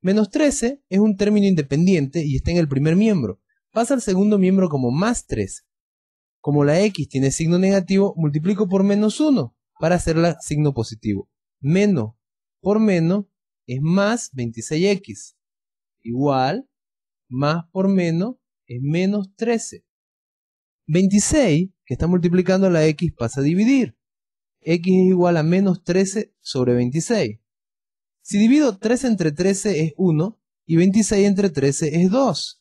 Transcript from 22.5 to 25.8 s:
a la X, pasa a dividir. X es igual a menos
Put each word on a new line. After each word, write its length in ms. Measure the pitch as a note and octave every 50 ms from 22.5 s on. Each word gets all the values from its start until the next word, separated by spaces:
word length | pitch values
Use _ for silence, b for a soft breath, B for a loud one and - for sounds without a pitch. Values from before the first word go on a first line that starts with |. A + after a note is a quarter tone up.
| F#3+ F#3+ F#3+ F#3+
a 20 |
la 160 | F3 D#3+ D#3
X, 260 | D#3+ D#3 - F3 D#3+ -
pasa 240 | _ A#2 A2+ - C#3
a 40 | C3+
dividir. 540 | C#3+ E3+ F#3 G#3+ A#3 C#4 C4+ A#3 C3+ - _ _ _ _ _ _ _ _ _ _ _ _ _ _ D#3
X 240 | E3 F3 E3+ F#3 F#3
es 140 | F#3 F#3
igual 300 | F#3 F#3 F3+ F3 F3 F3
a 80 | E3 D3+
menos 400 | D#3+ F3 F#3+ G3 G3 F3+ F#3+